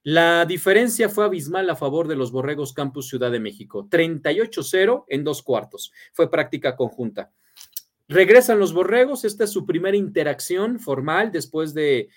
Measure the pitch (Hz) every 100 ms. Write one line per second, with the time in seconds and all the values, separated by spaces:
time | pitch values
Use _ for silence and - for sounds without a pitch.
0 | 143 165 170 170 170 180 185 202 240 240
1 | 208 208 208 180 143 185 185 151 139 156
2 | 156 143 123 127 139 147 131 147 139 139
3 | 131 127 123 120 107 101 101 104 - 170
4 | 165 156 151 175 226 175 131 185 196 247
5 | - 139 147 143 - 113 - - - -
6 | - - 165 156 143 139 135 127 117 -
7 | 113 101 - _ _ - - - - _
8 | - 165 190 240 247 214 185 170 185 240
9 | 269 254 214 208 208 190 170 160 190 202
10 | 175 185 147 139 - 185 214 240 - 131
11 | 147 175 220 170 - 156 156 151 147 123
12 | 104